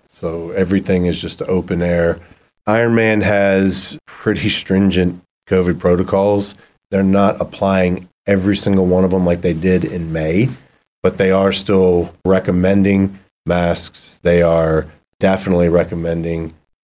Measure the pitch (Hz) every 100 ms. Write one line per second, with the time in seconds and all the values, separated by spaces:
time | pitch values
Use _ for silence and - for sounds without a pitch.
0 | _ - 87 82 82 98 90 98 95 92
1 | 87 80 82 - - 92 87 85 87 87
2 | 85 82 - - _ _ - 110 117 113
3 | 110 107 101 101 98 95 98 92 - 151
4 | - - - 98 104 - - 98 98 87
5 | 90 87 _ _ _ 95 90 82 92 87
6 | 92 98 101 101 101 - _ _ _ 98
7 | 95 98 101 - - - 98 95 92 90
8 | - _ - 98 95 98 - 98 90 92
9 | 95 92 87 87 90 80 92 92 85 90
10 | 82 80 78 87 127 - _ _ _ _
11 | 95 - 95 95 98 95 - 95 92 87
12 | 87 - 92 95 98 90 92 101 98 98
13 | 98 - _ _ - 87 87 85 - -
14 | - - 87 87 85 82 80 80 78 -
15 | _ _ 98 95 98 87 87 87 85 85
16 | 85 85 82 82 82 80 _ _